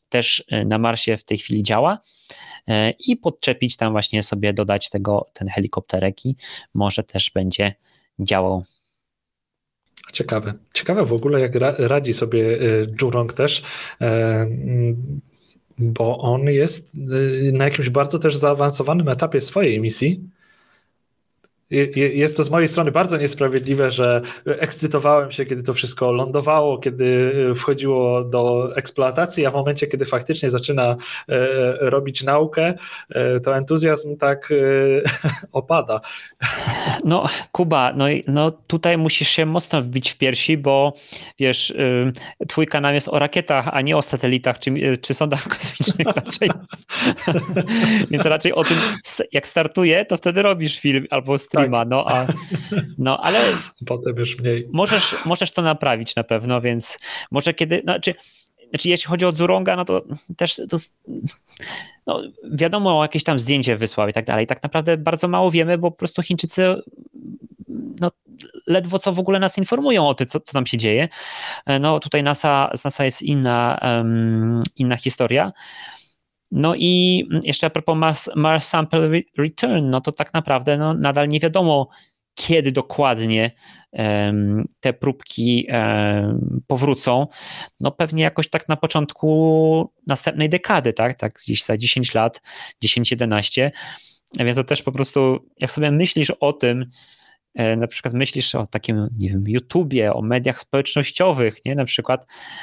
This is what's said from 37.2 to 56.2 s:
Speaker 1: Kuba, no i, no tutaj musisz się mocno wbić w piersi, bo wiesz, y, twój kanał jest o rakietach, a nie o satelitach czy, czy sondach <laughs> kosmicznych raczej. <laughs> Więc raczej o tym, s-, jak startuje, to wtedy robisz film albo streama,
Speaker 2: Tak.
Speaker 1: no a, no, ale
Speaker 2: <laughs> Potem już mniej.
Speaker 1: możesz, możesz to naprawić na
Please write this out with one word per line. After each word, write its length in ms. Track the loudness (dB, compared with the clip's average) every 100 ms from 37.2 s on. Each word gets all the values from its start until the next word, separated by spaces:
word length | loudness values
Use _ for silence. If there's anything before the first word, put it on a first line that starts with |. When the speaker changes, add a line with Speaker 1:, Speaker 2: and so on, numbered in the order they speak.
| 0 -4 -4
Speaker 1:
Kuba, 400 | -2 2 4 2 2
no 140 | 0
i, 140 | 0 0
no 240 | 2 2
tutaj 480 | 0 -4 0 2 2
musisz 300 | 2 0 0
się 180 | 2 0
mocno 360 | 0 0 0
wbić 280 | 0 -2 -4
w 60 | 0
piersi, 420 | 0 2 0 2
bo 340 | 4 4 4 0 -12 -18 -14 0
wiesz, 320 | 0 2 -2
y, 420 | 0 2 2 0 -2 -10 -10 -6
twój 180 | -2 0
kanał 280 | 2 2
jest 140 | 0 0
o 100 | 0
rakietach, 500 | 2 0 0 0 0
a 80 | 0
nie 160 | 2 2
o 60 |
satelitach 560 | 0 0 0 0 0 -2
czy, 400 | -2 -2 0 0
czy 160 | -2
sondach 340 | -2 0 -2 -4
<laughs> 60 | -2
kosmicznych 500 | -2 0 -2 0 0 -2
raczej. 340 | -2 -2 -2 -2 -10 -20 -12 -4 -2 -2 -2
<laughs> 840 | -2 -2 -2 -2 0 2 2 2
Więc 140 | 0
raczej 280 | 2 2 2
o 120 | 2
tym, 140 | 2 0 -2 -4
s-, 180 | -4 -4 -2
jak 140 | -2 -2
startuje, 580 | 0 0 2 4 4
to 120 | 2 0
wtedy 260 | 0 2
robisz 380 | 2 2 -2 -2
film 260 | 0 0 0
albo 280 | -2 0 -2
streama, 400 | 0 0 2 2
Speaker 2:
Tak. 100 | 2
Speaker 1:
no 220 | 0 2
a, 160 | 0 0 -4 -6 -8 -4 -4 -4 -2
no, 220 | 0 0
ale 200 | 2 2 2 0 -6
Speaker 2:
<laughs> 200 | -12 -6
Potem 300 | -4 -4 -4
już 220 | -4 -4
mniej. 300 | -2 -2 -2
Speaker 1:
możesz, 420 | 0 2 2 0 -2
możesz 280 | -2 -2 -2
to 100 | 0
naprawić 540 | 0 2 0 0 -2
na 80 | -4